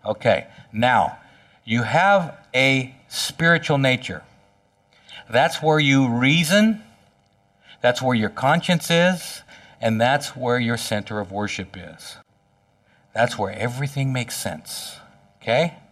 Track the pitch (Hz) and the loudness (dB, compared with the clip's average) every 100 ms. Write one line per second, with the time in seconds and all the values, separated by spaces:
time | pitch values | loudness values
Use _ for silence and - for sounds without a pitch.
0 | 107 107 123 90 - - - 107 123 117 | -8 -2 2 0 -2 -20 -12 -2 2 2
1 | 76 - - - _ _ - 113 113 156 | 2 -4 -20 -20 _ _ -4 -2 0 2
2 | 190 202 170 - _ 127 135 135 127 - | 4 4 0 -10 _ 0 2 2 -2 -14
3 | _ - - - 165 170 165 143 135 127 | _ -8 -8 0 2 2 2 2 2 0
4 | - 82 - _ _ _ _ _ _ _ | -4 -14 -16 _ _ _ _ _ _ _
5 | _ - - 113 160 - 156 156 143 135 | _ -20 -2 2 2 0 2 4 4 4
6 | 131 117 131 160 156 202 220 214 - _ | 4 2 2 2 4 4 4 2 -8 _
7 | _ _ _ _ _ _ _ - 123 123 | _ _ _ _ _ _ _ -2 0 0
8 | 131 120 104 - 135 170 - 170 - 170 | 0 0 -2 -2 0 0 0 -2 0 2
9 | 180 180 - - - - - _ 113 110 | 2 0 -8 -16 -20 -20 -20 _ -2 2
10 | 120 143 139 127 123 123 117 117 - 104 | 2 0 -4 -6 -2 0 0 -4 -4 -6
11 | 98 107 95 98 104 - 92 95 80 80 | -4 -8 -6 -6 -6 -8 -12 -14 -18 -18
12 | - - _ _ _ _ _ _ _ _ | -20 -20 _ _ _ _ _ _ _ _
13 | _ 110 117 - 98 98 117 127 139 139 | _ -2 0 0 -6 -4 -6 -6 -8 -4
14 | 135 127 120 - - 80 - - - - | -4 -4 -6 -8 -8 -10 -12 -14 -14 -18
15 | - _ _ _ - 123 165 - _ | -20 _ _ _ -2 0 0 -6 _